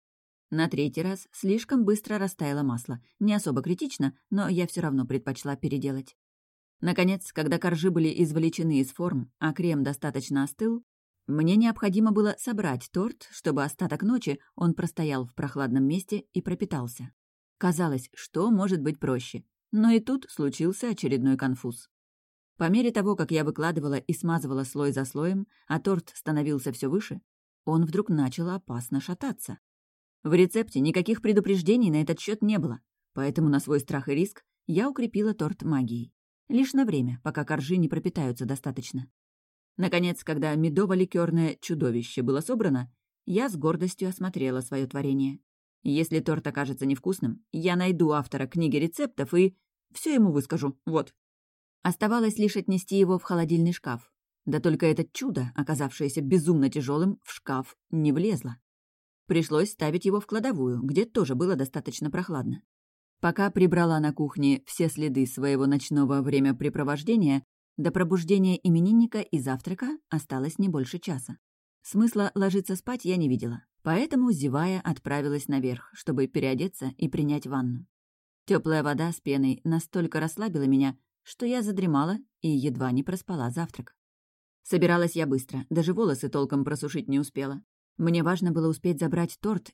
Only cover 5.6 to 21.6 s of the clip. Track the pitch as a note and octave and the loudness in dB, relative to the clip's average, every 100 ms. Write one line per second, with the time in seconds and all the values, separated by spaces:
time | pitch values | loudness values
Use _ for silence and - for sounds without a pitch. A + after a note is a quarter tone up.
5.6 | D3 C#3 C#3 C3+ C3 _ _ _ _ _ | -4 -2 -4 -6 -10 _ _ _ _ _
6.6 | _ - E3 F#3 F#3 F#3+ - - D#3 E3+ | _ -6 -2 2 2 0 -6 -4 0 0
7.6 | - E3 F#3 E3 D#3+ - D#3+ D#3+ D#3+ E3 | 0 0 0 2 0 2 2 2 0 0
8.6 | E3 C#3 C3 - F3 C#3 A#2 - D#3+ D3+ | 2 2 0 -2 -4 -2 -6 -6 -4 -2
9.6 | F3 D3 C3+ C#3 D3+ C3+ C3 C#3 C#3 - | 0 0 -2 -2 -4 -6 -2 -2 -2 -2
10.6 | A3 A#3 _ _ _ _ - D3+ D#3+ G#3 | -2 -2 _ _ _ _ -4 0 4 4
11.6 | A#3 A3 G3+ F#3+ A3 G#3 G#3 - B3 G#3+ | 4 2 0 2 4 4 2 0 -6 -4
12.6 | F3+ B2+ - F3+ A3+ - - - E3 C#3+ | -2 -4 -4 -4 -4 -6 -18 -6 -2 -2
13.6 | C#3+ - F3+ D3 G#3 B3 - C#3+ _ - | -2 -4 -4 -2 0 0 -2 -6 _ -2
14.6 | E3+ D#3+ E3+ - D#3 C3 A#2+ - C#3+ C#3 | 0 0 -4 -2 -2 -2 -6 -6 -6 -4
15.6 | C3 C3+ C3+ F3+ - G#3 - F3+ F3 D#3+ | 0 2 2 0 -4 -8 -4 -6 -4 -4
16.6 | G3 D3 A#2+ - B2 _ _ _ _ - | -4 -4 -6 -10 -16 _ _ _ _ -2
17.6 | F3+ D#3+ E3 C3 - - - D#3 G#3+ G3+ | 0 2 0 0 -6 -18 -6 0 2 4
18.6 | G3 F3+ C#3+ D3+ D3 B2 - - - _ | 2 0 0 -2 -2 -2 -4 -14 -16 _
19.6 | - G#3+ A3+ A3+ A3 C4+ - - C#3+ - | -4 4 6 6 4 -4 -4 -2 -2 0
20.6 | E3 G3+ A#3+ G#3 C3+ C3 C3+ C3 C3+ B2+ | -2 0 -4 -2 0 2 2 2 0 -2